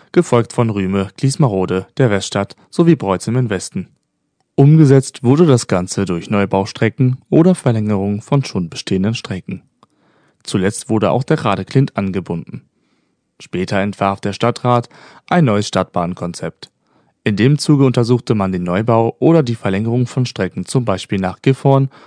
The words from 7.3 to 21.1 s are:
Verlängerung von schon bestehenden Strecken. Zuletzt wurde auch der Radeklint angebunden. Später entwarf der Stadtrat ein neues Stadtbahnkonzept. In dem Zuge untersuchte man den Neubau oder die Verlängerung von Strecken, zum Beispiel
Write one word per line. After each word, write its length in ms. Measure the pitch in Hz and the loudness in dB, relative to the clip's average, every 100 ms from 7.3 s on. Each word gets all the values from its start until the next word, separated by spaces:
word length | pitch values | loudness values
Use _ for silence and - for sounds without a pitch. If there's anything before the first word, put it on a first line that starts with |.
| 147 170 | 2 4
Verlängerung 680 | 180 135 113 107 101 101 104 | 2 0 0 0 -2 -2 -4
von 200 | - 143 127 | -2 -2 -2
schon 240 | 101 85 | -6 -6
bestehenden 420 | - - 95 98 | -8 -4 -2 -2
Strecken. 520 | 117 - 92 - 87 _ _ _ _ _ _ _ _ | -4 -8 -10 -10 -14 _ _ _ _ _ _ _ _
Zuletzt 460 | - 107 92 - - | -6 -2 -2 -4 -4
wurde 220 | 110 101 | 0 2
auch 120 | 107 | 0
der 220 | - 151 | 0 -2
Radeklint 540 | - 180 92 135 139 - | 0 -2 -2 0 0 -2
angebunden. 640 | 139 190 85 85 - - _ _ _ _ _ _ _ _ | -4 -6 -6 -10 -10 -16 _ _ _ _ _ _ _ _
Später 380 | - 87 92 101 | -12 -8 -4 -4
entwarf 420 | 101 98 98 98 | -4 -4 -4 -4
der 100 | 101 | -8
Stadtrat 560 | 98 117 120 123 120 120 - - - - | -4 -4 -2 0 0 -2 -14 -20 -20 -2
ein 160 | 175 | 2
neues 240 | 143 104 101 | 2 2 0
Stadtbahnkonzept. 1000 | 95 92 90 85 90 87 82 78 - - _ _ _ _ _ | -2 -2 -4 -4 -6 -10 -8 -10 -12 -20 _ _ _ _ _
In 120 | - 98 | -4 0
dem 220 | 123 147 | 2 2
Zuge 260 | - 147 | 2 2
untersuchte 500 | 135 123 117 123 - | 4 2 0 0 0
man 180 | 110 95 | -2 -2
den 100 | 92 | -4
Neubau 540 | 87 90 113 113 117 - | -2 -2 2 2 2 0
oder 240 | 143 165 | 2 2
die 140 | 127 113 | 2 -2
Verlängerung 500 | 104 95 113 120 120 | -2 -2 -2 -2 -2
von 180 | - | -2
Strecken, 400 | 123 - 92 - | -4 -4 -6 -6
zum 220 | 90 139 110 | -4 -2 -2
Beispiel 320 | 92 - | -4 -2